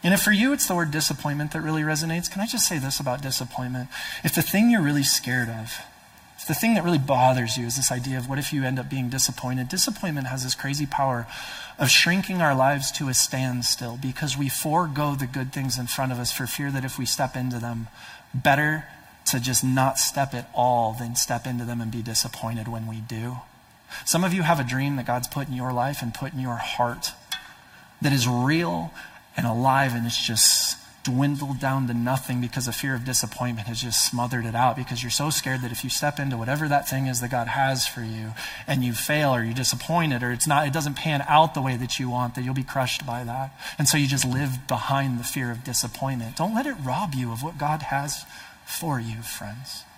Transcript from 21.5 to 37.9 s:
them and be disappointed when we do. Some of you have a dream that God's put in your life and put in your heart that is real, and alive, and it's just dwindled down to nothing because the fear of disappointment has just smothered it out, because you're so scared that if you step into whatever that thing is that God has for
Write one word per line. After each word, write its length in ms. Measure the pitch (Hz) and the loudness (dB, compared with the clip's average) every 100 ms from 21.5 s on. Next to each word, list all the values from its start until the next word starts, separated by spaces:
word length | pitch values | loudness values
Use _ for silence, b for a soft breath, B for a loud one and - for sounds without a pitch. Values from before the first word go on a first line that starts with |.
| 123 120 | -4 -4
them 160 | 120 | -4
and 100 | 113 | -4
be 120 | 117 | -6
disappointed 640 | 113 107 123 - 113 117 110 | -2 -2 -2 -4 -6 -4 -6
when 180 | 113 113 | -6 -6
we 120 | 110 | -8
do. 420 | 110 - 117 123 - - - - - B - | -8 -6 -6 -8 -14 -20 -20 -20 -16 B 0
Some 180 | 165 | 2
of 80 | 185 | 2
you 120 | 185 | 2
have 160 | 165 170 | 4 4
a 40 | |
dream 320 | 127 127 139 139 | 2 0 0 0
that 100 | 123 | 0
God's 200 | 123 123 | -2 -2
put 200 | 143 139 | -4 -4
in 60 | |
your 200 | 127 127 | -4 -2
life 300 | 123 127 143 | 0 0 -2
and 100 | 120 | -6
put 200 | - 135 | -6 -6
in 60 | 131 | -4
your 180 | 127 117 | -4 -4
heart 560 | - - 120 113 - - - B B B B B B B | -6 0 0 0 -8 -10 -12 B B B B B B B
that 120 | 147 | 2
is 140 | 139 120 | 4 4
real, 680 | 120 127 160 170 170 170 B B B - - | 2 2 2 0 -4 -6 B B B -10 -4
and 80 | 120 | -2
alive, 480 | 117 131 131 139 | 2 4 6 4
and 120 | 120 117 | 2 -2
it's 200 | - - | -2 0
just 540 | 113 - - - - - - | 4 4 4 0 -4 -10 -8
dwindled 540 | - 127 143 139 143 131 | 0 2 4 2 -2 -2
down 300 | 135 135 127 | 0 2 2
to 60 | |
nothing 480 | 120 120 135 - 123 | 2 2 0 0 -2
because 240 | 123 131 123 | -2 -2 -4
the 80 | |
fear 200 | 113 139 | -2 -2
of 120 | 131 123 | -2 0
disappointment 600 | 123 113 - 123 113 107 | -2 -2 -2 -4 -2 -6
has 160 | 113 | -6
just 240 | 120 107 - | -2 0 0
smothered 380 | 123 120 123 | 0 0 0
it 120 | 113 113 | -2 4
out, 200 | 127 113 | 4 2
because 260 | 123 120 | -4 -4
you're 80 | 120 | -2
so 200 | - 147 | 0 0
scared 320 | 151 - 131 | 0 0 -2
that 100 | 127 | -2
if 140 | 117 131 | -4 -4
you 40 | |
step 300 | - 147 - | 0 0 0
into 160 | 139 123 | -2 -2
whatever 320 | 113 147 156 | 0 0 4
that 180 | 143 - | 2 2
thing 180 | 135 135 | -2 0
is 140 | 123 | -2
that 100 | 123 | -2
God 160 | 123 117 | -2 0
has 400 | 139 135 131 | 2 2 2
for 140 | - | -2